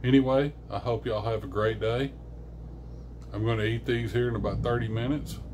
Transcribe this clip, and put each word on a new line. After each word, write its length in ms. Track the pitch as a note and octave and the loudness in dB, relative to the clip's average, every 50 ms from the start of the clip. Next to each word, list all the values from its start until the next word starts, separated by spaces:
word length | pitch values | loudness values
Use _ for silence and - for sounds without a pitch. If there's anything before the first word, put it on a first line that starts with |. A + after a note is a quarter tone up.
| - | 6
Anyway, 500 | B2 C3 C3+ C3 C3 C3 C3+ C#3+ D3 D3+ - - - | 8 8 8 8 8 4 4 4 2 -2 -8 -10 -6
I 80 | G2+ G2+ | -6 -4
hope 260 | - B2 A#2+ A2 - | -2 -2 -2 -2 -2
y'all 240 | A#2+ G#2+ G#2+ G#2 A2+ | -2 -2 -2 0 0
have 140 | A2+ G#2+ | -2 -2
a 60 | G#2 F#2 | -2 -2
great 320 | F2+ G2+ G#2+ A2 A2 G#2 | 0 2 2 2 2 2
day. 320 | A2 A2 A#2 B2 C#3 C3+ - - - - - - - - - - - - - - - - - - - - - - - - | 0 0 2 2 0 -2 -4 -10 -14 -14 -12 -12 -12 -12 -12 -12 -12 -12 -12 -12 -12 -12 -12 -12 -12 -14 -14 -14 -12 -8
I'm 120 | - G#2 G#2+ | -4 -2 0
gonna 200 | A2+ A#2 A2 G#2 | 2 2 2 2
eat 200 | A2 A#2 A#2 - | 0 0 0 0
these 280 | - A#2+ A#2+ A#2 G#2+ | 0 0 0 0 0
here 160 | G2 A#2+ B2 B2 | 0 2 2 2
in 80 | A#2 | 0
about 260 | A2 G2+ G#2 F#2+ A2+ | 0 0 0 0 0
thirty 240 | A#2 A#2+ A#2+ A#2+ A2+ | 0 2 2 2 0
minutes. 540 | A2 A2 A2+ A#2 B2+ D3 D3+ - - - - - - | 0 -2 -2 0 0 0 -2 -2 -6 -8 -10 -10 -12